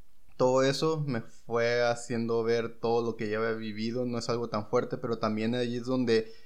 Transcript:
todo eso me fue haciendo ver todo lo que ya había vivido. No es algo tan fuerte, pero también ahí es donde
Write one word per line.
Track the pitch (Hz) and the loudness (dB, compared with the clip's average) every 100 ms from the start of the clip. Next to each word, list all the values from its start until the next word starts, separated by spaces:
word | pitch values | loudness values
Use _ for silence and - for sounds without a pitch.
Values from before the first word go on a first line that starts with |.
| - - - - | -14 -14 -10 0
todo | 127 131 | 4 6
eso | 135 139 160 160 143 | 4 4 2 0 -2
me | 117 | -4
fue | - - - 117 117 120 120 | -6 -12 -4 2 2 4 2
haciendo | 120 - 117 117 117 | 0 -2 -2 0 2
ver | 113 117 113 - | 2 2 0 -2
todo | 117 117 | 0 2
lo | 117 113 | 2 -2
que | 107 | -2
ya | 107 | 0
había | 113 | 0
vivido. | 113 113 104 113 120 123 | -2 -4 -4 -4 -2 -2
No | 120 | -2
es | 113 | -2
algo | 120 117 | -2 -2
tan | 107 104 | -4 0
fuerte, | 123 117 127 | 0 0 -4
pero | 120 113 | -4 -2
también | 110 107 110 | -2 0 0
ahí | 123 123 120 | 0 -2 -2
es | |
donde | 120 131 120 113 110 - | -2 0 4 4 2 -6